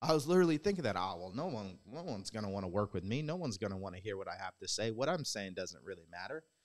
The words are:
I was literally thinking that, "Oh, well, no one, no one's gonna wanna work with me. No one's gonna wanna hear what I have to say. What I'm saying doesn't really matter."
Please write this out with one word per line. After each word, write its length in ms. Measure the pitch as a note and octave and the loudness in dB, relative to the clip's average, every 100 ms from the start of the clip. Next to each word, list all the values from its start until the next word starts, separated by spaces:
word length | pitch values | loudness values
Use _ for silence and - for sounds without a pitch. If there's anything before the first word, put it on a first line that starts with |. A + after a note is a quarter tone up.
I 120 | B2+ | 4
was 140 | D#3 C#3 | 4 6
literally 320 | F#3 F3 D3+ | 6 8 6
thinking 260 | G3+ G3 | 2 2
that, 100 | B2+ F#2 | 2 0
"Oh, 200 | F#2 F2+ | 0 -4
well, 140 | F#2 | -6
no 120 | G2+ E3 | -4 -4
one, 320 | A#2+ G2 F2+ | -4 -6 -10
no 180 | - C#3 | -12 -10
one's 280 | F3 G#2+ G2+ | -6 -6 -4
gonna 200 | A2 G#2 | -4 -2
wanna 180 | G2 F#2+ | -2 2
work 260 | F#2+ G#2 | 2 2
with 80 | F#2+ | 0
me. 200 | F#2+ B2 | 0 0
No 120 | D3+ | 0
one's 240 | F3 D#3 G2 | -2 -2 -2
gonna 200 | G#2 F#2+ | -2 -2
wanna 200 | F#2+ F#2 | -6 -6
hear 180 | G2+ G2 | -4 -4
what 120 | F#2 | -4
I 80 | F2+ | -6
have 200 | F#2+ - | -8 -8
to 100 | F#2+ | -4
say. 220 | - A2+ | 0 0
What 180 | A2 C#3 | 2 2
I'm 160 | F3 | 2
saying 300 | C#3+ A2 G2 | 0 -2 -2
doesn't 280 | F2+ F2+ E2+ | -4 -6 -8
really 240 | C2+ F2+ E2 | -10 -10 -10
matter." 340 | E2+ F#2+ D3+ - _ | -10 -8 -8 -10 _